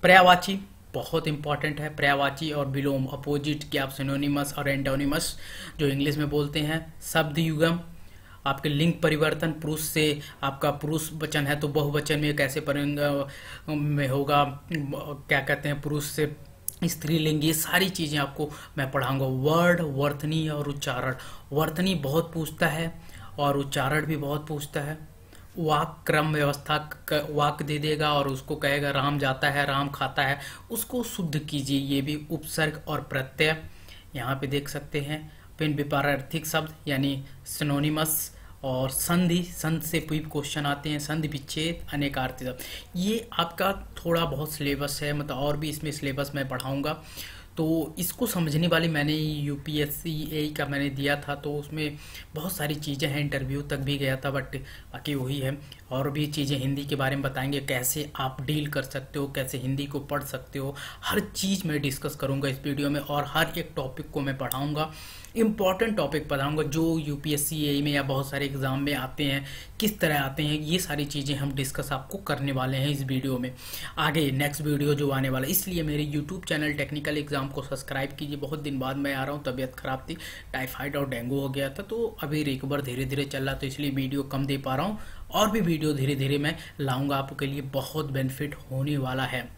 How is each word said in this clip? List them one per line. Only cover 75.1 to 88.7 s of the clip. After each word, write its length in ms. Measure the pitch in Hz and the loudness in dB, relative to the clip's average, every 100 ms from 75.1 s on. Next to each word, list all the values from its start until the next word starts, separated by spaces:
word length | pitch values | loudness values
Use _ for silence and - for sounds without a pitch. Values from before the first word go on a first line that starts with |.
आने 180 | 135 135 | 2 2
वाला 180 | 131 131 | 0 0
है। 60 | |
इसलिए 300 | 190 - 175 | 0 0 -2
मेरे 220 | 156 147 151 | 0 0 0
YouTube 380 | 147 147 185 - | -2 -2 -8 -2
channel 240 | 156 147 | 0 0
technical 460 | 147 135 147 147 151 | -2 -2 -2 -2 -2
exam 300 | 147 143 139 | -2 -2 -2
को 140 | 139 | -6
subscribe 500 | 131 131 - 135 139 - | -6 -8 -4 -4 -4 -4
कीजिए। 180 | 143 147 | -6 -6
बहुत 260 | 139 151 | -4 -4
दिन 160 | 143 135 | -4 -2
बाद 180 | 127 139 | -2 0
मैं 180 | 139 | -2
आ 100 | 135 | 0
रहा 100 | 131 | -2
हूँ, 80 | 147 | -2
तबीयत 300 | 135 127 131 | -4 -2 -4
ख़राब 320 | - 139 131 - | -4 -4 -4 -6
थी, 60 | 165 - - - | -10 -10 -12 -8
typhoid 440 | 131 131 - 139 143 | -6 -4 -4 -2 -2
और 120 | 139 | -2
dengue 300 | 123 123 139 | -2 0 0
हो 80 | 139 | 0
गया 200 | 135 135 | -2 -2
था, 140 | 135 | -4
तो 340 | 196 226 226 - | -6 -2 -2 -2
अभी 200 | 147 151 | -2 0
रिकवर 400 | 147 135 135 143 | 0 -2 -2 -2
धीरे 220 | 135 123 | -2 -4
धीरे 200 | 131 139 | -2 -2
चल 200 | 143 139 | -2 -2
रहा, 100 | 135 | -2
तो 120 | 135 139 | -2 -4
इसलिए 240 | 135 143 | -2 -2
video 320 | 135 135 139 | 0 0 -2
कम 240 | 139 135 139 | -2 -2 0
दे 120 | 139 | 0
पा 180 | 135 131 | 0 0
रहा 100 | 180 | 0
हूँ, 120 | 214 - - - | -2 -6 -10 -2
और 200 | 180 214 | 2 4
भी 100 | 220 | 4
video 320 | 170 160 151 | 4 4 2
धीरे 220 | 139 135 | 2 2
धीरे 240 | 139 135 143 | 2 2 2
मैं 180 | 147 165 - - | 0 -2 -8 -4
लाऊंगा 360 | 139 127 139 139 | -2 0 0 0
आपके 300 | 135 131 139 | -2 -4 -4
लिए, 140 | 139 | -4
बहुत 500 | 139 135 131 156 143 | -2 -4 -2 -4 -2
benefit 440 | 135 131 131 147 147 - | 0 0 -2 -4 -6 -6